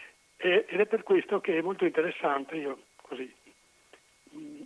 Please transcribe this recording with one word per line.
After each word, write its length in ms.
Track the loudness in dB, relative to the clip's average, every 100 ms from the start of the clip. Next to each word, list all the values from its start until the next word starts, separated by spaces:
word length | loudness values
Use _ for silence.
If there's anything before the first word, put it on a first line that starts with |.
| -10 -20 _ -4
E, 280 | 2 2 2
ed 120 | 2
è 60 | 2
per 160 | 0
questo 380 | 4 2 4 0
che 180 | 0 0
è 20 |
molto 240 | 0 0
interessante, 680 | 0 2 0 0 0 0 -2 -6
io 260 | -6 -8 -12 -20
così, 280 | -14 -12 -12 -14 -20 -20 _ _ _ -20 _ _ _ -16
mm, 240 | -14 -14